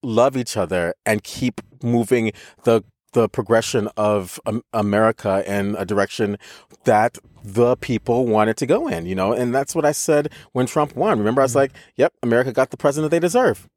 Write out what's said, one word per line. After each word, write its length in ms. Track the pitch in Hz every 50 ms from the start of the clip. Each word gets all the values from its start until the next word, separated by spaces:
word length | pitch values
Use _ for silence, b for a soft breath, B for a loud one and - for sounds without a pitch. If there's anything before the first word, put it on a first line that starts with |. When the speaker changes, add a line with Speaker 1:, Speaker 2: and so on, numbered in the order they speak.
Speaker 1:
love 360 | - 127 110 110 120 135 135 135
each 180 | 120 - -
other 380 | 110 95 82 92 90 87 85 85 _ _
and 180 | - 110 107 -
keep 360 | - - - - 123 - - - _ _ _ -
moving 480 | 120 120 120 117 98 127 123 113 110 B B B B B B _
the, 180 | - 113 113 - _ _ _ _ _ _
the 140 | 127 113 104
progression 640 | - - 110 98 117 113 113 - - 127 101 107 - -
of 420 | 107 104 107 104 92 90 - - -
Am-, 180 | 113 107 117 - _ -
America 720 | 113 104 104 101 104 110 113 107 _ - 104 95 98 98
in 300 | - 98 101 98 101 104 87
a 60 | 98
direction 520 | 90 104 101 98 95 - - 117 101 101 101 B B B B B B - _ _
that 320 | - 113 104 107 120 _ - _ _ _ - -
the 320 | 107 95 107 120 120 127 -
people 480 | - - 127 107 - - 117 120 131
want 240 | 120 107 107 107 110
it 60 | 110 -
to 80 | -
go 220 | 123 156 226 330 311
in, 180 | 156 82 82
you 100 | 87 95
know? 180 | 92 95 98 120
And 200 | - 123 123 117
that's 220 | 117 117 - -
what 100 | 170 151
I 60 | 147
said 380 | 151 - - - 160 147 147 151 B B B B _
when 120 | 127 -
Trump 300 | - - 170 151 143 -
won. 240 | 120 156 214 202 113
Remember, 220 | 104 104 120 139
I 40 | 135
was 60 | 131
Speaker 2:
Mm-hmm. 60 | 117 143
Speaker 1:
like, 120 | 139 131 B B B B B -
"Yep, 160 | 127 156 _ _ -
America 280 | 120 117 120 127 131 117
got 160 | 156 165 -
the 60 | - -
president 340 | - 151 139 151 156 156
they 80 | 160 170
deserve." 480 | 160 175 165 240 254 202 110 - - - _